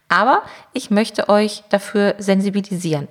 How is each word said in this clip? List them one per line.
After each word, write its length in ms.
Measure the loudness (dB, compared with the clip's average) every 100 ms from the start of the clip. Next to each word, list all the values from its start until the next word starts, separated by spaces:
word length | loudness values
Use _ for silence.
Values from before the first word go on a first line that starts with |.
| -2
Aber 340 | 2 2 2 -2 -20 -10
ich 180 | -10 -2
möchte 380 | 0 0 -2 2
euch 360 | 2 2 -4 -4
dafür 460 | -4 0 0 0 0
sensibilisieren 920 | 0 2 2 -2 -4 -4 -2 -4 -4